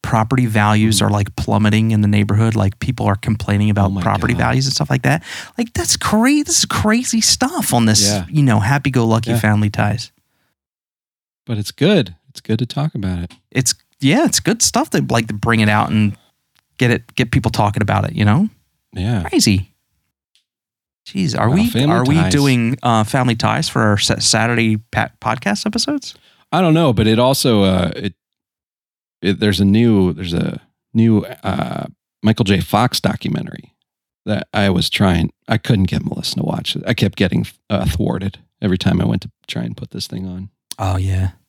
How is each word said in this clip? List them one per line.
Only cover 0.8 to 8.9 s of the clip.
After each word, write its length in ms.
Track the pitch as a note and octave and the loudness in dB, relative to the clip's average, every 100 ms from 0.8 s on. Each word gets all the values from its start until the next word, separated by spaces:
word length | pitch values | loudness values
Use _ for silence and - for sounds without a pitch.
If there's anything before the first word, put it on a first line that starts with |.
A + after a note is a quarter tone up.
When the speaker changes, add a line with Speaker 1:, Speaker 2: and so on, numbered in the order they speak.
| A2 G2 | 2 2
Speaker 2:
Mm. 60 | |
Speaker 1:
are, 40 | G#2 | 0
like, 260 | G#2 G2 | 0 -2
plummeting 560 | - - G#2 G#2+ G#2+ A2 | -4 -2 0 2 2 2
in 100 | A2 | 2
the 60 | G#2 | 2
neighborhood. 480 | G#2+ G#2 G#2 A2+ | 2 2 2 2
Like, 240 | A2+ F#2+ - | 0 -2 -2
people 260 | - - | -6 -2
are 100 | G#2+ | -2
complaining 540 | G2 - G#2+ - G2+ G#2 | 0 -2 -2 0 0 2
about 180 | G#2 G2+ | 2 0
Speaker 2:
Oh 40 | |
my 100 | G2 | 0
Speaker 1:
property 320 | F2+ G2+ G2+ | -2 0 0
Speaker 2:
God. 60 | A#2+ | 0
Speaker 1:
values 260 | A#2+ B2+ | 0 0
and 80 | C3+ | -2
stuff 160 | - - | -2 -2
like 140 | C3+ | -2
that. 200 | C3 D#3 - - - - | 0 -2 -4 -16 -12 -8
Like, 160 | A#3 | -6
that's 220 | - E4+ - | -4 -4 -2
cra-, 460 | - G#3+ B3 D4 | 0 2 2 2
this 160 | D4 - | 0 -2
is 60 | |
crazy 560 | - - G#3 A3+ B3+ A3+ | -2 -2 0 0 0 0
stuff 520 | - - C4 F4 - | 0 0 -2 -2 0
on 120 | A#2+ | 2
this, 200 | A2 G#2+ G2+ | 4 2 2
Speaker 2:
Yeah. 180 | G#2 E2+ | -2 -2
Speaker 1:
you 120 | D3+ | 2
know, 160 | C#3 G#2 | 4 2
happy-go-lucky 720 | G2 C#3 C3+ | 2 0 0